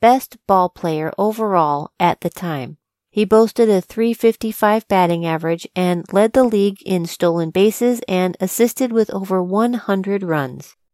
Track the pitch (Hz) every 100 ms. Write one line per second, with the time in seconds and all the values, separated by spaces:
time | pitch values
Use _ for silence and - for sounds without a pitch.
0 | 226 262 - - - 196 180 - 175 156
1 | 156 - 208 220 220 185 151 147 151 -
2 | 175 - 175 - 175 147 127 151 _ _
3 | _ - 208 220 226 - 226 196 - -
4 | 226 233 233 226 220 - 208 220 - 196
5 | 175 170 170 160 165 170 - - 180 180
6 | 165 190 220 262 247 208 202 196 - 185
7 | 170 - 175 170 165 185 208 208 240 240
8 | - 185 185 185 190 - 233 - 262 226
9 | 214 196 190 185 180 196 240 240 - 196
10 | 190 202 185 156 131 139 - _ _